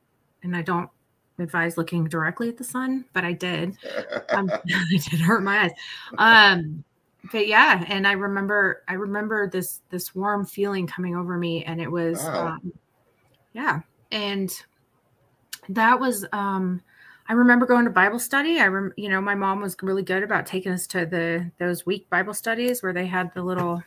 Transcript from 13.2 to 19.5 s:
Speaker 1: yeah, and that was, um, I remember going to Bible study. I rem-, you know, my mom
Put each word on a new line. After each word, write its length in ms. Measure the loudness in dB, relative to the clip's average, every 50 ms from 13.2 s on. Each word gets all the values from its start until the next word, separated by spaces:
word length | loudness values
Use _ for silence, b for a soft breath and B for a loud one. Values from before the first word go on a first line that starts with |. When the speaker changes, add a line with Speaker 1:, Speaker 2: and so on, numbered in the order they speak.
| _ _ _ _ _ _
Speaker 1:
yeah, 280 | -10 -4 -2 -2 -2 -2 -6 _ _ _ _ -8
and 420 | -6 -6 -4 -4 -2 -4 -4 -4 -6 -10 -14 _ _ _ _ _ _ _ _ _ _ _ _ _ _ _ _ _ -18 -14 -10 -6
that 320 | 0 2 4 4 4 4
was, 260 | 2 0 -2 -2 -4 -6
um, 500 | -4 -4 -2 -2 -2 -2 -2 -2 -2 -4 -8 B B B B B B B B B
I 60 | 4
remember 300 | 6 6 8 6 6 6
going 200 | 4 4 4 4
to 80 | 4
Bible 260 | 4 4 4 4 2 -2
study. 400 | -2 0 0 0 2 2 2 4
I 80 | 4
rem-, 260 | 2 2 0 -2 -4 -6
you 120 | -6 -4 -2
know, 120 | -2 0
my 160 | 0 0 0
mom 240 | 0 0 0